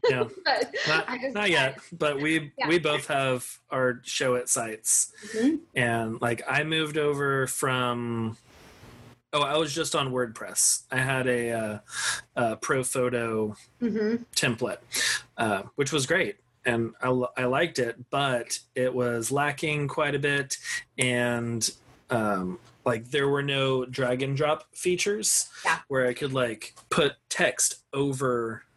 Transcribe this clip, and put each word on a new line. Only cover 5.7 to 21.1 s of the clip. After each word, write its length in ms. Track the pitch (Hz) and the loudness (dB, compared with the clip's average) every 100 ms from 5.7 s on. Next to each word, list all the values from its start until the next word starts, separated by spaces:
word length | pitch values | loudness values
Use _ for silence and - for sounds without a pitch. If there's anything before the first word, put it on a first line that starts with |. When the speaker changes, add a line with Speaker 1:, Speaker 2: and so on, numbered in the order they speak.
Speaker 1:
And, 480 | - 120 117 113 117 | 0 2 2 0 -2
like, 220 | 120 117 - | 0 -2 0
I 160 | 135 | 0
moved 320 | 156 160 156 151 | 2 0 0 0
over 480 | 147 143 139 139 127 | 0 2 0 0 0
from, 920 | - 139 127 123 120 120 117 113 110 _ - - - - - - - _ | 0 0 2 0 0 -2 -2 -2 -4 _ -20 -20 -20 -20 -20 -20 -20 _
oh, 80 | 147 | 0
I 160 | 143 151 | 2 2
was 160 | 160 | 0
just 220 | 139 151 156 | -2 0 0
on 160 | 135 | 0
WordPress. 720 | 127 120 110 101 95 - - - | 0 -2 -4 -8 0 2 2 -2
I 60 | 131 | -2
had 280 | 131 135 127 | 0 0 2
a, 260 | 123 117 | 0 0
uh, 280 | 113 110 107 - - - - - - | -2 -2 -6 -8 -6 -4 -4 -6 -2
a 220 | 120 110 | -2 -2
Profoto 1000 | - 139 127 135 123 123 117 110 107 107 - _ | -2 0 0 0 0 0 -2 0 -2 -4 -18 _
Speaker 2:
Mm-hmm. 420 | 240 208 214 233 240 - | -2 0 0 0 -2 -2
Speaker 1:
template, 420 | 143 117 117 - - - - - - - | 0 0 -4 -6 -8 -2 -2 -2 -6 -4
uh, 260 | 113 101 - | 0 0 -4
which 180 | - 139 | -4 0
was 140 | 156 131 | 0 0
great. 300 | 175 135 - _ _ - | 0 0 -4 _ _ 0
And 260 | 117 113 - | 0 0 -2
I, 60 | 127 | 0
l-, 260 | 127 123 - | 0 0 -2
I 100 | 127 | 0
liked 340 | 131 170 135 | 2 0 0
it, 320 | 120 113 123 | -2 -4 -6
but 480 | 139 139 123 117 - - - | -2 0 0 -2 -8 -8 -2
it 180 | 127 | 0
was 380 | 127 123 117 113 | 0 0 0 -2
lacking 560 | 135 147 139 160 147 143 | 0 0 0 -2 0 -2
quite 260 | - 147 | 0 0
a 60 | 143 | 0
bit. 400 | 143 143 131 - - - - - | 0 0 -2 -6 -6 -8 -8 -2
And, 680 | 127 | 0